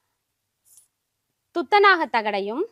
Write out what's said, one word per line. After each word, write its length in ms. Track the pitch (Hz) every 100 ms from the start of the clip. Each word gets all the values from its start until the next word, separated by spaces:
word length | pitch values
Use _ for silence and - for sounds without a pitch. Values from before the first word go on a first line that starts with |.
| _ _ _ _ _ _ _ _ _ _ _ _ _ _ _
துத்தநாக 540 | 339 262 403 403 359 294
தகடையும் 540 | 233 214 202 202 247 453